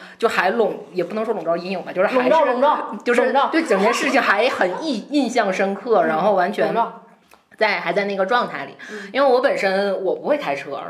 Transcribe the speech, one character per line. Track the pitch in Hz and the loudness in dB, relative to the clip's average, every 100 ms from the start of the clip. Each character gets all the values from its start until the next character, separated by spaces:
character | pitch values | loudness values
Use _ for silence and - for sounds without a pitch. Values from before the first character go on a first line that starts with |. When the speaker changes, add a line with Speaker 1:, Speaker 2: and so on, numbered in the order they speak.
| - - | -20 -2
Speaker 1:
就 | 226 | 0
还 | - 180 | 2 0
笼-， | 233 202 - - | 2 0 -2 -8
也 | 180 | -6
不 | 175 | -4
能 | 214 | -4
说 | 226 | -4
笼 | 208 | -4
罩 | 160 | -2
阴 | 175 180 | -2 -2
影 | 185 | -8
吧， | - | -6
就 | 160 | 0
是 | 196 | 0
还 | 254 | 2
是， | 254 | 4
Speaker 2:
笼 | |
罩， | 320 262 | 4 4
笼 | 247 | 2
罩， | 285 - - 214 | 2 2 -4 -6
Speaker 1:
就 | - | 0
是 | 240 | 2
Speaker 2:
笼 | 247 | 2
罩。 | 262 254 | 2 2
Speaker 1:
对 | 330 | 0
整 | - 196 | 2 2
件 | 208 | 2
事 | 247 294 | 2 0
情 | 254 | 0
还 | 226 202 240 | 2 2 2
很 | - 190 180 | 0 -2 -2
印-， | 320 220 - | -4 -6 -2
印 | 294 240 | 0 0
象 | 240 285 | 0 0
深 | 277 196 | 0 -2
刻， | 196 254 208 | -2 0 2
Speaker 2:
嗯。 | 160 | 2
Speaker 1:
然 | 156 | 2
后 | 190 | 2
完 | 190 180 | 2 0
全 | 208 180 | 0 -2
Speaker 2:
笼 | |
罩。 | 220 220 - - _ _ _ _ - | 0 -2 -6 -20 _ _ _ _ -2
Speaker 1:
在， | 214 180 | 0 0
还 | 170 | -2
在 | 180 | -2
那 | 202 196 | -2 -2
个 | |
状 | 190 247 196 | 0 0 -2
态 | 143 | -6
里。 | 139 - - | -12 -14 -16
Speaker 2:
嗯。 | 214 196 | -14 -6
Speaker 1:
因 | 247 | 0
为 | 277 | 2
我 | 254 | 4
本 | 262 175 | 2 0
身 | 196 190 202 190 | 0 0 0 -2
我 | 185 | -2
不 | 151 185 | -2 -2
会 | 285 | -2
开 | 208 | -2
车， | 143 151 139 170 | -6 -6 -10 -8